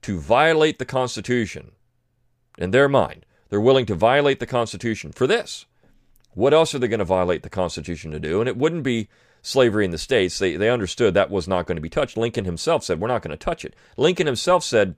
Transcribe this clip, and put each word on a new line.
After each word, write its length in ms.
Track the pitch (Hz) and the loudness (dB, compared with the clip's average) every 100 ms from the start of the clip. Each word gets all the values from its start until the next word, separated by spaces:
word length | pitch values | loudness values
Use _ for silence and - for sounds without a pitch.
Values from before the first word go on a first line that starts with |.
to 180 | - 95 | -6 -8
violate 580 | 73 117 160 160 156 147 | 0 4 4 4 2 0
the 80 | 131 | -4
Constitution, 840 | 131 127 - - 123 107 - 64 _ _ _ _ _ _ _ _ - | -2 -4 -6 -2 -2 -2 -8 -18 _ _ _ _ _ _ _ _ -8
in 140 | 90 | 0
their 180 | 120 139 | 4 4
mind, 360 | 139 87 - _ _ _ | 4 0 -4 _ _ _
they're 120 | 104 | 2
willing 240 | 113 135 113 | 4 4 2
to 100 | 90 | 2
violate 440 | 110 139 143 135 | 4 4 2 0
the 40 | 117 | -2
Constitution 680 | 127 113 98 117 110 73 | -2 -4 -4 -6 -6 -10
for 120 | - 131 | -2 0
this. 400 | 226 - - - _ _ _ _ _ _ | 0 -2 -14 -18 _ _ _ _ _ _
What 200 | - 123 | 0 4
else 220 | 156 160 143 | 4 4 0
are 40 | |
they 100 | 123 | -2
gonna 160 | 110 90 | -2 0
violate 380 | 92 90 85 | 0 2 -2
the 60 | - | -4
Constitution 640 | - 87 - 78 85 80 | -6 -4 -6 -10 -10 -10
to 80 | 76 | -10
do? 220 | 76 90 | -4 -2
And 80 | 127 | -2
it 80 | 117 | 0
wouldn't 260 | 151 170 | -2 -2
be 240 | 139 117 104 _ _ _ | -4 -4 -6 _ _ _
slavery 440 | - 135 123 104 98 | -4 2 4 4 -2
in 60 | |
the 60 | 85 | -2
States. 400 | - 127 92 - | 0 2 2 0
They, 200 | 95 80 | -2 2
they 120 | 107 | 0
understood 440 | 123 95 - 117 | 0 -2 0 2
that 160 | 90 85 | 4 2
was 160 | 98 87 | 0 -2
not 180 | 90 87 | -2 -2
gonna 140 | 85 | -6
be 100 | 80 | -6
touched. 280 | - 139 - | -4 -4 -2
Lincoln 260 | 117 113 | -4 -4
himself 400 | 95 85 - 160 | -6 -6 -2 -2
said, 160 | - 82 | -2 -4
"We're 80 | 107 | -2
not 140 | 123 | -4
gonna 160 | - 76 | -6 -8
touch 260 | - 170 | -6 -8
it." 100 | - _ _ - | -10 _ _ -2
Lincoln 320 | 143 180 160 | 0 2 -2
himself 380 | 120 - 175 - | -2 2 2 2
said 300 | 117 101 | 2 2